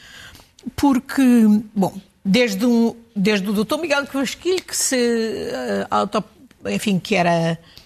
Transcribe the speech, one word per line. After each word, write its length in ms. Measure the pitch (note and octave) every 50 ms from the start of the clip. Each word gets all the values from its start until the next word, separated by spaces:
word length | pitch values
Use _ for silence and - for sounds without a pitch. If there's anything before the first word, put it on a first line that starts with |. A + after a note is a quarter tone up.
| - - - - - - - - - _ _ - - C4 -
porque, 480 | - D4+ C#4 C4 B3+ - - - C4+ C4+ B3 A#3+ A#3 A3 G#3+ G#3 G#3+ A#3 - -
bom, 260 | G3+ F#3+ D#3 - - - _ _ _ -
desde 400 | G3 F#3 B3 B3 A#3 G3 F#3+ A#3+
o, 320 | B3 A#3+ A#3 A#3 A#3 - - - _ -
desde 320 | G#3 F3+ G#3+ G#3+ G3+ F#3
o 60 | G#3+
doutor 260 | G#3 G#3 G#3+ G#3+ D4+ D4
Miguel 280 | E4+ D#4 C#4+ C#4+ C#4+
Carrasquilho, 560 | - - C4+ C4+ - - - - F4 F#4 F4+
que 140 | - - -
se, 200 | - - - C4+
eh, 920 | B3 A#3+ A#3+ A#3 A3+ A3+ A3 G#3 - D#3+ - B3 C4 B3+ A#3 G3+ G3 G3 -
auto-, 340 | - - G#3 G3 - G#3+ - - _ _ - - _ _ -
enfim, 320 | G3 G3+ G3 - A3 F#3+ E3+
que 160 | - - G#3+
era, 440 | F3+ E3+ F3 E3+ E3 E3 E3 E3 - - - - - -